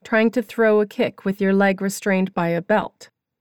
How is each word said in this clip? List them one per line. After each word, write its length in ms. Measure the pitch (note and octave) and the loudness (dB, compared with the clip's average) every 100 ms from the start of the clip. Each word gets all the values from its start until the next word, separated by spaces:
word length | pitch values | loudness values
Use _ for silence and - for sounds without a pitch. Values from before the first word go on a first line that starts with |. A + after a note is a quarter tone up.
trying 260 | - A3 A3+ | -2 0 2
to 100 | B3 | 0
throw 400 | A3+ - A3 G#3+ | -4 0 2 2
a 60 | G#3 | 0
kick 380 | - G#3+ - | -2 -4 -4
with 160 | G3 G3 | -6 -2
your 120 | G3 | 0
leg 300 | G3 G3 F#3+ | 2 2 0
restrained 500 | G3 - G#3 F#3 F#3+ | -4 -6 -2 -2 -2
by 160 | F#3 E3+ | -2 -2
a 140 | E3+ | -2
belt, 480 | F#3 G#3+ - - - _ _ _ | 0 -2 -2 -10 -20 _ _ _